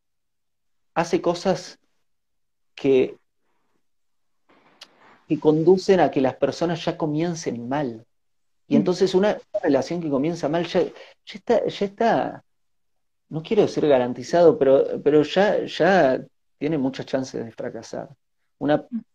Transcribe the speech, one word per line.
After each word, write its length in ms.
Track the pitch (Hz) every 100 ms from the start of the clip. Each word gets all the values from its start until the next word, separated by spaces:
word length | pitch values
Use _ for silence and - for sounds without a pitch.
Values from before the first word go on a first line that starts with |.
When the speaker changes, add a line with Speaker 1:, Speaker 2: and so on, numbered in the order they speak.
| _ _ _ _ _ _ _ _ _
Speaker 1:
hace 280 | - 165 180
cosas 580 | 170 175 196 185 - - _ _ _ _ _ _ _ _ _ -
que, 420 | 139 131 131 - _ _ _ _ _ _ _ _ _ _ _ _ _ _ _ _ - _ _ _ -
que 120 | 156
conducen 600 | 156 156 160 190 - 185
a 120 | 139
que 100 | 147
las 140 | 131 -
personas 480 | 139 - 170 165 -
ya 120 | 160
comiencen 720 | 160 147 175 160 143 120 120
mal. 380 | 139 135 113 113 _ _ _ _ _ -
Y 80 | 180
Speaker 2:
Mm. 20 |
Speaker 1:
entonces 380 | 180 180 190 185
una, 140 | 208 - -
una 80 | -
relación 380 | 170 135 127 175
que 80 | 160
comienza 380 | 135 151 170 143
mal 160 | 165 170
ya, 140 | 185
ya 80 | 151 - - _ -
está, 320 | 202 - 233 -
ya 200 | - 202
está, 580 | 202 226 170 - - - _ _ _ _ _ _ _ -
no 120 | 156
quiero 220 | 156 214
decir 240 | 151 - 151
garantizado, 680 | 131 123 123 123 170 170 131
pero, 420 | 135 135 - 113
pero 200 | 147 151
ya, 420 | 151 185 202 160 -
ya 580 | - 160 190 139 131 - _ _ -
tiene 180 | 143 160
muchas 300 | 131 131 -
chances 360 | 135 131 123
de 80 | 117
fracasar. 580 | - 127 113 113 123 - - _ _ _ -
Una 180 | 139 151 -
Speaker 2:
Mm. 100 | 226 -